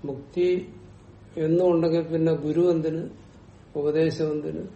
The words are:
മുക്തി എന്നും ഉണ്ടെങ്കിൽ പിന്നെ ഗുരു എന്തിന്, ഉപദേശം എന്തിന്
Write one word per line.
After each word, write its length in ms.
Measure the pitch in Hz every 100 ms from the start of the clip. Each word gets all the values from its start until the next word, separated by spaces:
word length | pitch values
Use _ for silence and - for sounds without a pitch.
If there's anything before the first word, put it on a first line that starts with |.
| 143
മുക്തി 380 | 135 - 180 180 180 - - - - - - - - 156
എന്നും 200 | 170 180
ഉണ്ടെങ്കിൽ 320 | 170 160 165 160
പിന്നെ 240 | 160 160 156
ഗുരു 220 | 147 156 180
എന്തിന്, 280 | 165 160 160 - - - - - - - 151
ഉപദേശം 480 | 147 151 160 160 156 151
എന്തിന് 300 | 156 160 190